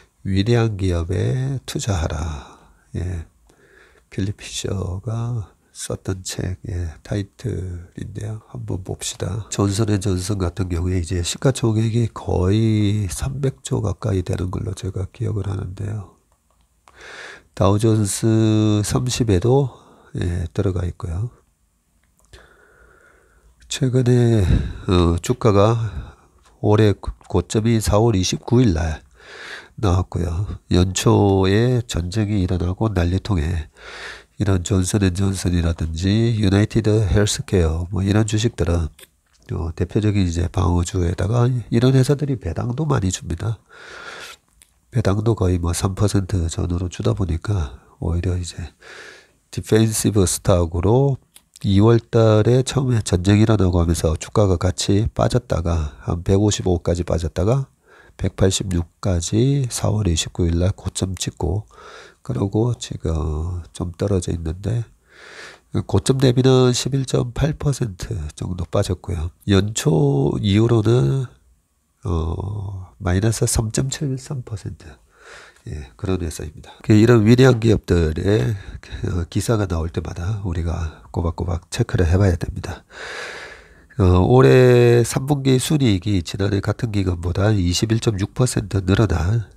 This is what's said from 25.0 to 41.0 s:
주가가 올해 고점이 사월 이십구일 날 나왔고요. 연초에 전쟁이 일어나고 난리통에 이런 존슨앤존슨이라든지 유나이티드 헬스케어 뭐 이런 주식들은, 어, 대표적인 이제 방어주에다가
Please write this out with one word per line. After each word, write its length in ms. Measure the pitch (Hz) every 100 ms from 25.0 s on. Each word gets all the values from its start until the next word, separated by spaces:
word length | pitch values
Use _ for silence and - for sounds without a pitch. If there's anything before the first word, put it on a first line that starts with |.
| 85 85
주가가 960 | - 120 117 98 107 117 110 - - - _ _ _ _
올해 320 | 107 104 104 - - - -
고점이 520 | 92 - 113 110 113
사월 360 | - 104 117 95
이십구일 580 | 92 - - 120 123
날 280 | 80 80 76 - _ - - - - - -
나왔고요. 640 | 104 90 - - 85 82 104 - -
연초에 1080 | 90 95 92 120 107 101 98 95 104 123 123 -
전쟁이 560 | 85 87 107 104 104
일어나고 460 | 90 92 90 92 110
난리통에 800 | 90 87 92 - 90 78 85 76 _ - - - - - -
이런 260 | 101 95
존슨앤존슨이라든지 1700 | 87 95 90 107 95 87 98 92 92 87 82 80 80 80 95 107 117 110
유나이티드 640 | 98 98 110 113 107 110 98
헬스케어 800 | 104 104 - - 95 80 80 87
뭐 120 | 98
이런 240 | 98 104 107
주식들은, 600 | 107 117 - 85 85 78 - - _ _ _ -
어, 180 | 95 82 -
대표적인 500 | - 113 104 101 90
이제 220 | 85 87
방어주에다가 1000 | 95 90 87 85 95